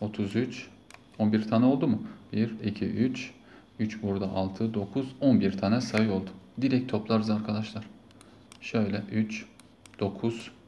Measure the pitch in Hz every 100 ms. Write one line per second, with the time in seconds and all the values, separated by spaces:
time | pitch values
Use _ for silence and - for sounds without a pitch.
0 | 107 - 101 110 127 - - - - -
1 | - - 107 110 107 113 127 135 - 104
2 | - - - 107 113 - 104 98 98 107
3 | 127 131 - - - - - - 107 -
4 | 104 98 98 95 95 - 113 110 98 135
5 | 131 - 143 110 98 98 98 117 117 107
6 | 110 95 95 - - - 131 127 - 107
7 | - 113 107 107 107 107 107 107 - -
8 | - - - - - - - 117 104 101
9 | - 107 107 - - - - - - -
10 | 98 - 117 117 - -